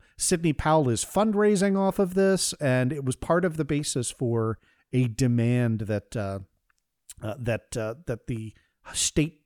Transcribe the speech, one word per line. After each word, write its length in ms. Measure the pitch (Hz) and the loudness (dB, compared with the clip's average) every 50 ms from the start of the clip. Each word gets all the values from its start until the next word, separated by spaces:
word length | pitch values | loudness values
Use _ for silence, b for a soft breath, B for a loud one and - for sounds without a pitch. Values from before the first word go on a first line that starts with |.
| - _ _ - | -6 _ _ -6
Sidney 360 | - - 185 170 165 170 143 | -2 0 0 0 2 0 0
Powell 340 | - - 160 156 160 147 127 | 0 2 2 4 4 4 2
is 160 | 117 104 - | 0 0 -2
fundraising 760 | - - 185 208 220 208 202 208 208 208 185 190 202 196 196 | -2 0 0 2 2 2 2 4 4 4 4 2 2 2 2
off 220 | 196 190 185 - | 0 0 2 0
of 140 | 202 180 185 | 0 0 2
this, 400 | 190 190 190 190 180 - - - | 2 4 4 4 2 0 -4 -4
and 400 | - 151 135 127 127 127 127 156 | -2 0 2 2 2 2 0 -2
it 100 | 147 135 | -2 -4
was 140 | 127 127 - | -4 -4 -4
part 260 | - - 160 175 175 | -2 0 0 2 2
of 140 | 185 156 156 | 0 -2 -2
the 80 | 156 | -2
basis 460 | 139 156 143 151 - - 139 120 - | -2 -2 -2 -2 -2 -4 -4 -4 -4
for 460 | - - 131 120 117 117 110 110 110 - _ _ _ _ _ _ - | -6 -4 -2 0 0 0 0 -2 -2 -4 _ _ _ _ _ _ 0
a 140 | 123 127 120 | 0 0 0
demand 720 | 110 - 135 123 120 120 117 120 123 123 123 117 113 107 | 0 0 2 2 4 4 2 2 2 2 2 0 0 -2
that, 340 | 110 98 107 101 - _ - | -2 -2 -2 -4 -4 _ -8
uh, 240 | 123 101 98 98 98 98 - _ _ _ _ _ _ _ _ _ _ _ _ - - | -8 -6 -6 -8 -8 -10 -14 _ _ _ _ _ _ _ _ _ _ _ _ -20 -12
uh, 140 | - 107 104 - | -10 -10 -8 -6
that, 380 | 120 117 113 107 - _ - | -4 -4 -4 -4 -4 _ -8
uh, 200 | 123 110 107 120 147 175 | -6 -6 -6 -8 -10 -8
that 220 | - 120 113 - - | -10 -10 -8 -6 -8
the 260 | 127 113 110 107 - _ _ _ _ _ _ - - | -8 -8 -8 -12 -16 _ _ _ _ _ _ -12 -6
state 480 | - - - - - 151 160 - _ _ | -4 -4 0 0 0 0 0 -4 _ _